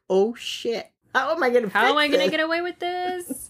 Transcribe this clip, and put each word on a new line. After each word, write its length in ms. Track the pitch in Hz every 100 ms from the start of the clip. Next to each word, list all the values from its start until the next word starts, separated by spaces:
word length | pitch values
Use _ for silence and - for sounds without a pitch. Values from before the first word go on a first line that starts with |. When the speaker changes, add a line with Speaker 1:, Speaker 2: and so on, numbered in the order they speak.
| _
Speaker 1:
"Oh, 280 | 190 208 240
shit. 560 | - - 240 220 - _ _ 262
How 160 | 269
am 80 | 320
I 80 | 262
gonna 200 | 240 214
Speaker 2:
How 140 | 202
Speaker 1:
fix 80 | 240
Speaker 2:
am 40 | 294
I 100 | 294
gonna 140 | 285
Speaker 1:
this?" 80 | 269
Speaker 2:
get 100 | 311
away 200 | 320 339
with 160 | 349 349
this? 680 | 349 359 359 370 349 269